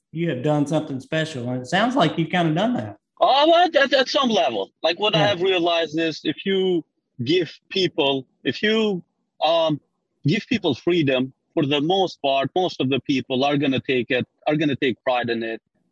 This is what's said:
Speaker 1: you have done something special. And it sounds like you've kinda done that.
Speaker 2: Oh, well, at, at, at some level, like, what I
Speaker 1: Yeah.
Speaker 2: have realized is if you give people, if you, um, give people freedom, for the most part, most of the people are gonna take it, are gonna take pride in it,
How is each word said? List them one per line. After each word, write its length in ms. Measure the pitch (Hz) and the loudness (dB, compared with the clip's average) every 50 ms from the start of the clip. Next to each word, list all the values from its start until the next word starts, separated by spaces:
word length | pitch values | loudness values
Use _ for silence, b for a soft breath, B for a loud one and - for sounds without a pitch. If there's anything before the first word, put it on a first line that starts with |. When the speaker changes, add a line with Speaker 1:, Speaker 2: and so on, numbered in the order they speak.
| _ _ | _ _
Speaker 1:
you 200 | - 160 170 165 | -6 -4 -4 -4
have 120 | 139 123 | -2 -2
done 240 | 123 151 151 147 143 | 0 0 0 0 0
something 320 | 139 160 151 151 - 139 131 | 0 -2 -2 -2 -4 -8 -10
special. 500 | - - 160 160 156 156 - 127 117 120 | -8 -6 -4 -4 -4 -4 -6 -8 -6 -6
And 120 | 127 127 | -6 -6
it 40 | 123 | -4
sounds 280 | - 170 190 220 254 247 | -2 0 0 0 0 2
like 240 | 277 175 147 - 170 | 2 2 2 2 0
you've 120 | 160 - | -2 0
kinda 220 | - 180 170 160 156 | 0 0 0 0 0
done 200 | 170 208 247 247 | 0 0 -2 -2
that. 220 | - 110 107 - - _ _ _ - | -4 -6 -8 -12 -16 _ _ _ 0
Speaker 2:
Oh, 280 | - 196 254 285 302 320 | 2 4 4 4 6 6
well, 160 | 330 339 359 | 6 6 4
at, 100 | 339 330 | 4 4
at, 180 | 277 277 262 285 | 2 2 4 2
at 140 | 262 254 - | 2 2 2
some 200 | - 294 269 240 | 0 0 0 2
level, 420 | 220 190 160 131 113 101 95 - _ _ | 2 2 2 0 0 -4 -6 -6 _ _
like, 160 | - 165 175 175 | -2 -2 -2 -2
what 140 | 208 214 180 | -2 0 0
I 60 | 160 | 2
Speaker 1:
Yeah. 60 | 151 - | 2 0
Speaker 2:
have 120 | - 165 | 0 0
realized 580 | 185 190 185 175 165 175 170 165 165 151 151 160 | 0 0 0 2 2 0 0 0 -2 -2 -2 -2
is 220 | 165 160 147 - - | -2 -2 -4 -4 -6
if 200 | 160 147 - - | -6 -6 -4 -4
you 400 | 196 196 190 185 185 180 165 - _ _ _ _ _ _ - 117 | -2 0 0 0 0 0 -2 -2 _ _ _ _ _ _ -6 -2
give 260 | 123 170 185 165 - - - _ _ | 0 0 0 0 -4 -8 -16 _ _
people, 560 | - 190 185 165 - 170 143 139 139 135 131 _ _ _ - | -4 -2 -2 -2 0 0 0 0 0 -2 -4 _ _ _ -6
if 180 | 139 - - | -6 -4 -2
you, 400 | 220 214 220 226 220 214 196 175 - _ _ _ _ _ _ - - | 0 0 2 2 0 0 -2 -4 -8 _ _ _ _ _ _ -2 0
um, 360 | 156 170 165 160 156 151 139 - _ _ _ _ _ _ _ - | 2 2 2 2 0 -2 -4 -6 _ _ _ _ _ _ _ -2
give 200 | 143 185 220 - | 0 0 0 -2
people 280 | - 254 208 - 160 120 | -2 -4 -2 0 -2 -2
freedom, 580 | - - 170 180 175 151 135 131 127 131 131 - _ _ _ - | 0 0 0 2 2 2 2 2 0 -2 -4 -8 _ _ _ -2
for 100 | 170 147 | -2 0
the 160 | 135 147 143 | 0 0 0
most 400 | 139 165 185 196 185 165 - - | 0 0 2 2 0 -2 -2 -4
part, 300 | - 139 135 135 135 135 - | -2 0 0 0 0 -2 0
most 240 | 180 185 160 - - | -2 -2 -2 -2 -2
of 100 | 143 131 | 0 0
the 100 | 139 123 | 0 0
people 420 | - - 139 131 123 - 131 123 | 0 -2 -2 -2 -2 -2 -2 0
are 140 | 135 143 147 | 2 2 2
gonna 240 | 143 151 139 131 123 | 2 0 0 0 0
take 300 | - - 131 123 113 - | -2 -2 -2 -2 0 0
it, 160 | 135 120 113 - _ _ - | -2 -2 -2 -4 _ _ -2
are 100 | 151 151 | -2 0
gonna 200 | 151 160 147 131 | 0 0 -2 -2
take 260 | - 147 131 107 - | 0 0 -2 -2 -2
pride 280 | _ 131 127 120 120 117 | _ -2 -2 0 -2 -2
in 120 | 117 113 | -4 -4
it, 200 | 113 113 113 110 _ _ _ _ _ _ | -4 -6 -8 -10 _ _ _ _ _ _